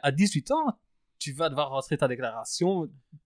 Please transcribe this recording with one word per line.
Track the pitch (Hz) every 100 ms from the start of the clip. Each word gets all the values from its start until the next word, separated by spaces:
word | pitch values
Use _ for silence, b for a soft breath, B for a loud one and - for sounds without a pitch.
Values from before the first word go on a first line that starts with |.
à | 143
dix-huit | 139 202 - -
ans, | 294 302 - _ _ _ -
tu | -
vas | 135 165
devoir | 139 143
rentrer | 135 - 147
ta | 139
déclaration | 123 123 113 110 - 170 190 160 - _ 151